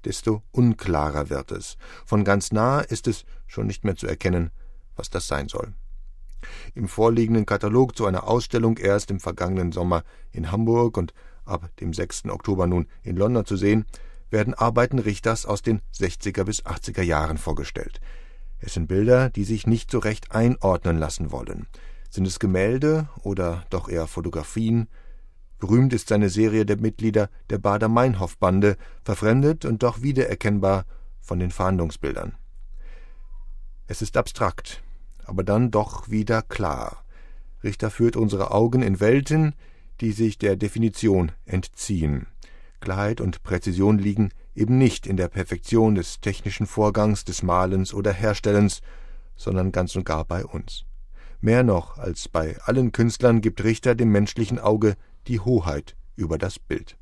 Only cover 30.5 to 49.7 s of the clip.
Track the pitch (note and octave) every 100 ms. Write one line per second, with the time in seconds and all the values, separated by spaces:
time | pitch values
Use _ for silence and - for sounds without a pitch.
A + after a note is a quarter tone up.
30.5 | G2+ F#2+ F#2+ - - - - - F2 F2
31.5 | - F#2 F#2+ E2 - C#2+ - G1+ - -
32.5 | - - - - - - - - - -
33.5 | - - - - - G#2+ - - - G2+
34.5 | - - - - - - - - F#2+ F#2
35.5 | G#2 B2 G#2+ G#2+ - - G#2+ G#2 A2+ -
36.5 | - F#2 C2+ G1+ - - - - - -
37.5 | - G#2+ G2+ G#2+ - A#2 A#2 G#2+ F#2+ -
38.5 | G2+ A#2+ B2+ A#2 F#2 G#2 C3+ C3+ D#3 D#3
39.5 | - - - - - A2+ G#2+ A2 - G#2
40.5 | F#2+ G#2 A2 A2+ - A2+ F#2+ E2 - -
41.5 | F#2 - - - F#2+ D#2+ C#2 - - -
42.5 | - - - - F#2+ G#2 A#2 F#2+ - -
43.5 | F#2 - F2+ G2 G#2+ G2+ G2+ G2+ - -
44.5 | - A2 B2+ C3 - - F#2+ F2 G2 F2+
45.5 | E2+ - A2+ A2 G2+ E2+ - G#2+ G2 G2+
46.5 | - G#2 - G#2+ G#2 G#2+ G2+ - F2 F2+
47.5 | F2 F#2 F#2+ F#2+ G2+ G2+ F#2 G#2+ G2+ G#2+
48.5 | G#2 G2+ - - - - - - - -
49.5 | F#2 F#2